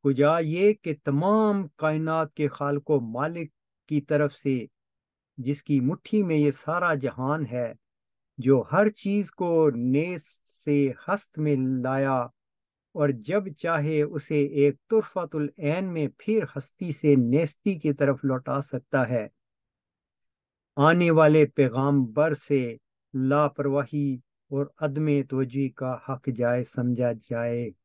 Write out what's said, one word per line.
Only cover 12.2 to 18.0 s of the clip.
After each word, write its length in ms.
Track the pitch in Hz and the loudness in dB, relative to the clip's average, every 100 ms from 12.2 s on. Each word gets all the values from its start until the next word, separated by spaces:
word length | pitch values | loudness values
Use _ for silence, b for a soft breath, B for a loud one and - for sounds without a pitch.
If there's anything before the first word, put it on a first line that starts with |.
| 123 _ _ _ _ _ _ - | -4 _ _ _ _ _ _ -2
और 160 | 147 | 0
जब 380 | 123 107 202 190 | 0 -2 -4 -4
चाहे 540 | 147 170 165 147 156 | -8 -2 0 0 0
उसे 380 | 147 165 - 151 | 0 -4 -2 0
एक 380 | 143 143 143 139 _ | 0 4 2 2 _
तुरफतुल 640 | 226 214 185 170 156 147 - | 0 0 -8 -6 -6 -6 -4
ऐन 260 | 147 170 190 | -4 -4 -4
में 240 | 165 143 _ | -4 -6 _
फिर 260 | - 220 170 139 | -2 -2 -2 -10
हस्ती 380 | - _ 175 | -14 _ -8
से 220 | 147 151 139 | 0 4 6
नेस्ती 640 | 120 139 165 - 208 175 | 6 2 0 -2 -4 -2
की 140 | 151 | -2
तरफ 320 | 143 | 0